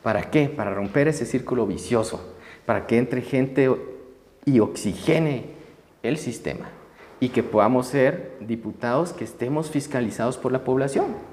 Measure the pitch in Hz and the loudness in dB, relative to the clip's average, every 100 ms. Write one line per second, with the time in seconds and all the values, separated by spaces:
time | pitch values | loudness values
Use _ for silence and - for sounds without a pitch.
0 | 117 104 98 156 143 - 101 98 101 143 | 0 -2 2 2 2 0 -4 -2 -2 2
1 | 147 151 117 131 - 123 107 101 - 120 | 2 2 -2 -2 -2 0 0 -2 0 0
2 | 110 - - - - - - 104 - 113 | 0 -6 -12 -18 -20 -14 -2 -2 4 2
3 | 131 127 123 135 135 139 135 123 - - | 2 -2 0 0 2 4 4 4 -2 -14
4 | - - _ _ - 131 104 - 104 92 | -18 -20 _ _ 2 4 4 0 -6 -4
5 | - 160 160 131 110 - - - _ _ | 2 2 2 -2 -6 -16 -20 -20 _ _
6 | 110 147 - 117 - - - - - - | -4 -4 -4 -6 -6 -6 -10 -16 -20 -20
7 | - - 127 123 110 110 104 127 123 139 | -20 -4 0 0 2 4 4 4 2 2
8 | 131 143 - - 107 113 107 95 120 127 | 2 2 -8 -14 -8 -6 -6 -6 -2 0
9 | 170 170 113 - 120 151 156 151 139 131 | -2 -6 -12 -6 -4 -2 -2 -4 -2 -2
10 | 117 - 117 127 127 131 131 131 139 - | -2 -2 -2 -2 -2 -2 0 2 2 0
11 | 381 233 - | 0 -4 -12